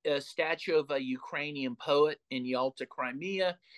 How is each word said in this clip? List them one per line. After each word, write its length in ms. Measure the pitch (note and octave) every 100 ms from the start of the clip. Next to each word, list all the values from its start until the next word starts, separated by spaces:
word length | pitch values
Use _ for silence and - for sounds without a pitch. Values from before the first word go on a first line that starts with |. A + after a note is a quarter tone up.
| D3+
a 160 | C#3
statue 560 | - - D#3+ E3 - D#3
of 140 | C#3+
a 100 | C#3
Ukrainian 720 | C3 B2+ - D3 D3 D3 C3 A#2+
poet 440 | - C#3+ D3+ D3 -
in 160 | C3 B2+
Yalta, 400 | B2+ C3 - C3
Crimea. 720 | - B2+ C3+ F#3 F#3+ F3+ F3 _